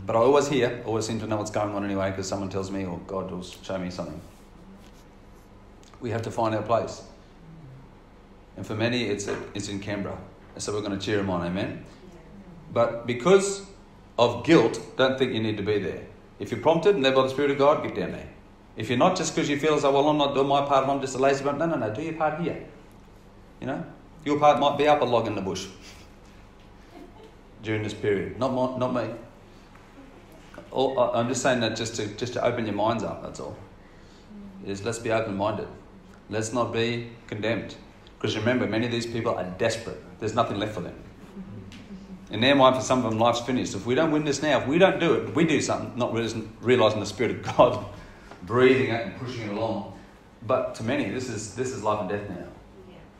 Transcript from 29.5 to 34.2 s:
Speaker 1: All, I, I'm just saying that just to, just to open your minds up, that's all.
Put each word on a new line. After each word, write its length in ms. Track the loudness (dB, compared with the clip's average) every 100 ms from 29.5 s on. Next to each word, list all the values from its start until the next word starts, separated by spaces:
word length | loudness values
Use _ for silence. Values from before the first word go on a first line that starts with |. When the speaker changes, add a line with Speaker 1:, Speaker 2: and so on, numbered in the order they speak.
| -20 -20 -20 -20 -20 -20 -20 -20 -20 -20 -20 -6
Speaker 1:
All, 280 | -2 0 2
I, 220 | 2 2
I'm 80 | 0
just 120 | 0
saying 200 | 2 2
that 140 | 0
just 220 | -2 -4 -4
to, 100 | -6
just 280 | -6 -6
to 100 | -2
open 220 | 0 0 -2
your 80 |
minds 280 | 0 0 0
up, 200 | -4 -8
that's 180 | -10 -12
all. 160 | -12 -14 -18 -20 -20 -20 -20 -20